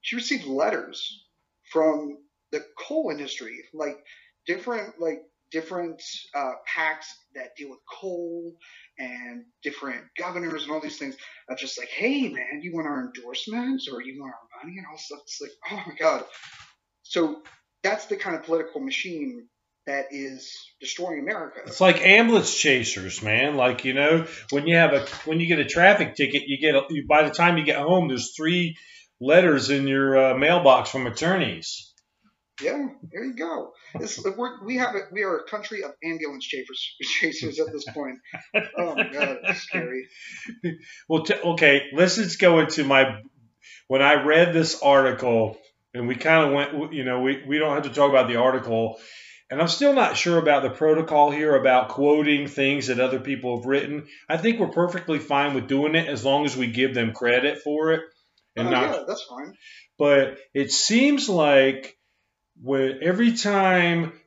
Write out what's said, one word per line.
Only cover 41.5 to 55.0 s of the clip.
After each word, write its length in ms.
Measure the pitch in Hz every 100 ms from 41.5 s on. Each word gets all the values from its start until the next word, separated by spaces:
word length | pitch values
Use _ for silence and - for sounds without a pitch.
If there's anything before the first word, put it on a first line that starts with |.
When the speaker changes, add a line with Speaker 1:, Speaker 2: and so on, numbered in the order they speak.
| 165 151 139 -
Speaker 2:
let's 220 | 139 180 226
just 240 | 196 -
go 200 | 180 165
into 240 | 156 -
my, 380 | 139 135 135 107 - _ _ _ - - _
when 140 | 131
I 140 | 139 147
read 300 | 139 156 175
this 280 | 165 156 -
article, 760 | 143 139 131 113 127 113 110 - _ _ _
and 140 | 123 120
we 80 | 120
kinda 360 | 156 165 151
went, 420 | 139 143 147 160
you 100 | 160 127
know, 160 | 127
we, 220 | 131 135 135
we 120 | 147
don't 160 | 156 143
have 80 |
to 60 | 139
talk 160 | 123 143
about 180 | 135 117
the 100 | 117
article, 600 | 127 131 117 113 113 - - - - - _
and 100 | 135
I'm 60 | 165
still 260 | - 285
not 240 | 269 190 -
sure 220 | 175 170
about 240 | 156 143
the 80 | 135
protocol 580 | 131 156 156 156 151 147
here 260 | 147 156 139
about 340 | 131 127 127
quoting 580 | - 143 151 147 147 143
things 400 | - 139 143 123
that 120 | 120
other 200 | 127 131
people 380 | 135 131 123 120
have 80 | 120
written. 400 | 139 143 151 151 - _
I 100 | 160
think 220 | 208 233
we're 100 | 185
perfectly 500 | - 175 180